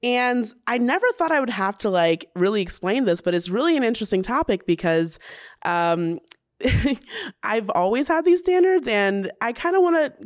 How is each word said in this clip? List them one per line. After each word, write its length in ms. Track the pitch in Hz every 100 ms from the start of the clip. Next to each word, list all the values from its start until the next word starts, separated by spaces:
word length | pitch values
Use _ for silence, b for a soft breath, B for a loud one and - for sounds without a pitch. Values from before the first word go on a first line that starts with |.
And 460 | 240 247 247 247 220 - -
I 100 | 240
never 280 | 240 320 494
thought 180 | 480 330
I 80 | 311
would 100 | 254
have 260 | 202 190 202
to, 120 | 214
like, 400 | 185 170 165 - -
really 260 | 185 214
explain 440 | 180 - 180 233 247
this, 140 | 170
but 140 | -
it's 140 | 175 170
really 280 | 190 320 320
an 60 |
interesting 400 | 240 233 214 196
topic 440 | 190 254 330 190 -
because, 520 | 165 180 165 165 - B B B B
um, 560 | - 175 170 170 170 165 _ - _ _
<laughs> 800 | 254 - 285 269 - 453 392 -
I've 260 | - 220 202
always 360 | - 180 240 285
had 180 | 330
these 140 | 330 349
standards, 480 | 359 359 359 370 254
and 460 | 214 196 202 196 -
I 120 | 233
kinda 280 | 233 339 381
wanna 320 | 359 330 294 -